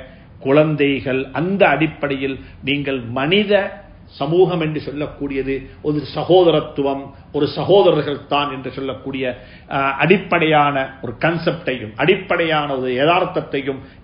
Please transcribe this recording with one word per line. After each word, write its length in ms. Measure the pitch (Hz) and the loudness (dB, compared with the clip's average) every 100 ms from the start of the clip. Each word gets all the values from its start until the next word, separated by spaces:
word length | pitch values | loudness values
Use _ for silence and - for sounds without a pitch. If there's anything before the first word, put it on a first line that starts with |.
| - - - - | -10 -20 -20 -8
குழந்தைகள். 840 | 131 151 156 147 143 131 135 131 135 | 2 4 4 2 0 0 -2 -4 -4
அந்த 300 | 139 180 196 175 | -4 -2 2 4
அடிப்படையில் 680 | 143 156 - 135 135 135 127 - - | 4 0 -2 -6 -4 -6 -8 -12 -10
நீங்கள் 380 | 135 143 139 135 113 | -4 -4 -2 -6 -6
மனித 420 | 131 147 202 202 196 202 - - - - | -4 0 2 4 2 0 -8 -20 -20 -16
சமூகம் 480 | - 143 175 175 175 | -6 0 4 4 2
என்று 180 | 156 147 | -2 -4
சொல்லக்கூடியது 720 | 135 143 143 - 139 135 131 131 - - | -6 -6 -8 -6 -6 -4 -4 -6 -8 -8
ஒரு 160 | 151 151 - | -4 -4 -4
சகோதரத்துவம், 920 | 160 - 185 175 151 - - 139 139 - - - | -4 4 6 6 4 0 -4 -2 -2 -8 -18 -8
ஒரு 140 | 147 147 | -2 -2
சகோதரர்கள் 680 | 165 139 196 170 151 147 139 - | -2 4 6 6 4 0 -6 -2
தான் 240 | 143 139 | -2 -2
என்று 180 | 131 131 | -6 -10
சொல்லக்கூடிய, 540 | 135 135 - 139 131 123 - - - - | -8 -8 -8 -8 -6 -6 -6 -14 -20 -8
ஆ, 100 | 143 139 - | -2 -2 0
அடிப்படையான 800 | 165 208 - 175 160 151 143 139 131 - | 2 2 2 0 4 4 2 0 -4 -8
ஒரு 140 | 123 110 | -12 -2
கான்செப்டையும் 800 | 156 170 - - - 123 107 - | -2 0 -2 -4 -4 -6 -8 -2
அடிப்படையான 720 | 156 196 - 175 160 156 143 | 2 2 0 -2 0 0 0
ஒரு 160 | 131 127 | -2 -2
யதார்த்தத்தையும் 880 | 123 151 180 180 151 - 139 135 131 - - | 2 2 2 0 -4 -4 -6 -6 -8 -10 -14